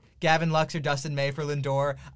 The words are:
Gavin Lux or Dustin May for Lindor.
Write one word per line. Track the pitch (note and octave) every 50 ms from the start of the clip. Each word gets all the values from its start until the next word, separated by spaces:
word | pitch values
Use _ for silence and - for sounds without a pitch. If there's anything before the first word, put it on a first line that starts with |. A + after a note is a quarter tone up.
| _ _ _ -
Gavin | - D#3+ D#3+ E3 E3 E3 D#3
Lux | D#3 D#3+ D#3 -
or | E3
Dustin | C#3 D3 C#3+ C3+ - D#3 C#3+
May | C#3 C#3 C#3 C3+
for | D3 D3+
Lindor. | D3 D3 C#3+ C3+ C#3 C3+ C#3 C#3 C#3+ C3+ - - - -